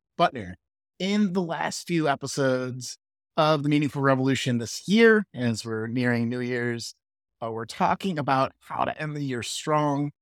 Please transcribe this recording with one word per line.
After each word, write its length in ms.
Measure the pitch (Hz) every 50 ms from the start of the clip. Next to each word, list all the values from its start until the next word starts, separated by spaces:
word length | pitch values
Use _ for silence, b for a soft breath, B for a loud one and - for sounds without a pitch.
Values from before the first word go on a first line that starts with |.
| _ _ _
Butner. 360 | - 170 - - 120 95 87 90 - _ _ _ _ _ _ _
In 360 | - 180 196 202 208 214 185 175
the 80 | 196
last 440 | 180 165 160 156 160 160 - - -
few 220 | - 170 165 151
episodes 880 | 143 139 - - 131 - 147 135 131 127 127 127 127 123 127 123 - - - _ _ _ _ _ _ _
of 280 | - 156 156 156 147 139
the 60 | 147
Meaningful 320 | 147 147 151 131 - 147
Revolution 580 | 139 139 135 131 131 135 131 - - 131 120 117
this 280 | 117 - - - -
year, 380 | 170 196 226 233 226 220 214 196 - -
as 320 | 123 123 117 113 104 -
we're 220 | 113 110 110 110
nearing 420 | 117 113 127 123 123 123 117 117 117
New 100 | 123 123
Year's, 560 | 123 120 123 120 120 120 117 117 113 - - _ _ _ _ _ _ _ _ - 117
uh, 80 | 113
we're 140 | 113 113 113
talking 520 | - - - 185 - 185 - - 196 175
about 360 | 151 127 143 135 131 135 - - _
how 240 | _ - - - -
to 120 | - -
end 160 | - 156 151 147
the 80 | 147
year 220 | 143 135 127 120 107
strong. 680 | - - - - 156 151 151 151 147 143 143 147 147 - _